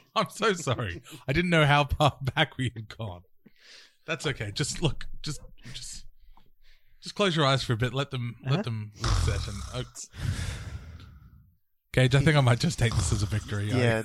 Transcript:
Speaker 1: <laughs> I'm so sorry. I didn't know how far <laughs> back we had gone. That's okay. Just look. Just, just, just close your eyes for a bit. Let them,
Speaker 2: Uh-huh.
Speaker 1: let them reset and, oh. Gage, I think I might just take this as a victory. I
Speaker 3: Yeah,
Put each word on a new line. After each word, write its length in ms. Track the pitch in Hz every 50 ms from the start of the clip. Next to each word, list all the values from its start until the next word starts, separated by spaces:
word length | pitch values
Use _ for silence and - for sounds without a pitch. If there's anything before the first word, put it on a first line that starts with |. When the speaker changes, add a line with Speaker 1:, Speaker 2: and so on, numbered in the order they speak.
| -
Speaker 1:
<laughs> 80 | _ _
I'm 120 | 220 196 -
so 240 | - - 208 226 190
sorry. 480 | 170 156 139 117 - 120 92 82 - - - 156 - -
I 60 | - 135
didn't 160 | 160 180 180
know 140 | 170 160 151
how 200 | 139 143 147 147
far 340 | 139 - - 151 - - - 139
<laughs> 80 | 131 -
back 240 | 160 160 - - -
we 120 | 131 120 -
had 200 | 117 107 107 -
gone. 280 | - 110 101 87 87 - _ - - _ - _ _ _ - - - - - _ _ _
That's 220 | - 160 - -
okay. 260 | 151 123 - 110 101 98
Just 300 | - 151 - - - -
look. 240 | 151 - - - - - - -
Just, 180 | 156 147 - - - - - - 120 -
just, 320 | - - - - - - - - - - - - - - - - _ - - - - - - - -
just 140 | - 170 -
close 200 | - 208 190 151
your 120 | 165 147
eyes 160 | 135 135 127 -
for 80 | - 123
a 60 | 107
bit. 160 | 127 123 110
Let 160 | 135 143 -
them, 260 | - 127 120 120 113 - -
Speaker 2:
Uh-huh. 120 | 131 139
Speaker 1:
let 80 | 180 214
them 280 | - 113 110 107 107 104 -
reset 480 | - - 104 92 - - - - - -
and, 80 | 101 - - - -
oh. 100 | 123 127 - - - - - - - - - - - - - - - - - - - - - - - - - - - - - - - - _ _ _ _ _ _ _ _ _ -
Gage, 220 | 127 127 127 127
I 60 | 139
think 160 | - 165 151
I 60 | 147 135
might 180 | 120 123 117
just 180 | - 175 - -
take 160 | 120 113 -
this 160 | - - -
as 120 | 120 104 104
a 40 |
victory. 460 | - 113 110 - - 107 101 101 107 117
I 60 | 127
Speaker 3:
Yeah, 240 | 123 117 113 110